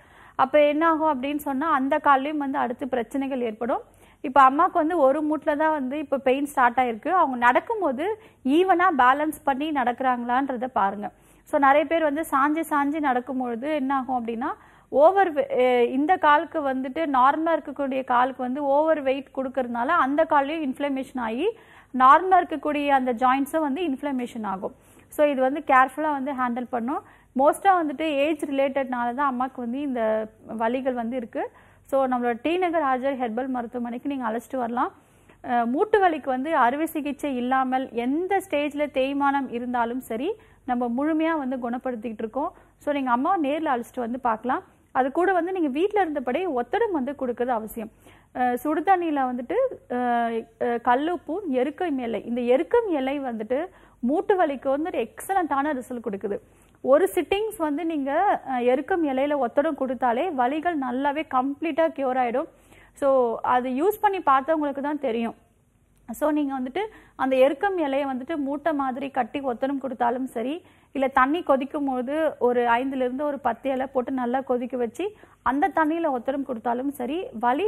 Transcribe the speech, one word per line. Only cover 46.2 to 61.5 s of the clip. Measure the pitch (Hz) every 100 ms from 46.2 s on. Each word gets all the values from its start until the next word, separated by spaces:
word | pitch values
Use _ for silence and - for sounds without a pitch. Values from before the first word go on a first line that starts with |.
| 247 269 370
ஒத்தடம் | 254 240 403 453
வந்து | 330 254 -
கொடுக்கறது | 254 240 247
அவசியம். | 233 214 - 214 - - - _ 254
அஹ், | 247 247
சுடுதண்ணியில | 302 320 311 359 339 285 254
வந்துட்டு, | 247 247 415 523 - -
அஹ், | 247 247 240 233 226 - _
அஹ், | 240 240
கல்லுப்பும் | 247 247 311 349 - 349 381
எருக்கம் | 254 262 302 359 269
இலை. | 233 208
இந்த | - 240
எருக்கம் | 240 254 330 480 453
இலை | 302 262 285
வந்துட்டு | 269 220 214 254 370 - - _
மூட்டு | 240 320 370 381 320
வலிக்கு | 277 277
வந்து | 285 339
ஒரு | 349
எக்ஸலண்டான | 226 - - 381 330 269 294
ரிசல்ட் | 262 - 247 226
கொடுக்குது. | 196 208 202 - _ _ _
ஒரு | 254 285 381
sittings | 370 311 392 440 381
வந்து | 311 285
நீங்க, | 330 320 269 302 403 320 254
அஹ், | 247
எருக்கம் | 247 254 - 381
இலையில | 302 262 285 294 240
ஒத்தடம் | 285 311 285
கொடுத்தாலே | 262 254 247 233 359
வலிகள் | 269 247 311 339 320
நல்லாவே | 262 247 285 285 311
கம்ப்ளீட்டா | - 269